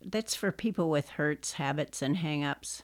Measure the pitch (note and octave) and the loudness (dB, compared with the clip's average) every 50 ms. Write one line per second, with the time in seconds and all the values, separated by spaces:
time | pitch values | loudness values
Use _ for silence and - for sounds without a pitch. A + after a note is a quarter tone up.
0 | - F#3+ G3+ A3 A3+ - - - - G3 - - - A3+ F#3+ - E3+ D#3+ D#3 D3 | -10 -4 -2 -2 -2 -2 -4 -2 0 0 0 2 0 0 2 2 2 4 4 2
1 | C#3+ - - - D3 D3+ D3+ - - - - - C#3+ C#3 C#3+ D3+ D3 - - - | 2 0 -2 0 0 0 0 0 -4 -8 -4 -2 -2 0 0 0 -2 -2 -2 -2
2 | C3+ C3+ D3 F#3 E3 D3+ D3+ D3 D3 C#3+ - - - - - - | 0 2 2 2 2 0 0 0 0 0 -2 -4 -6 -10 -10 -10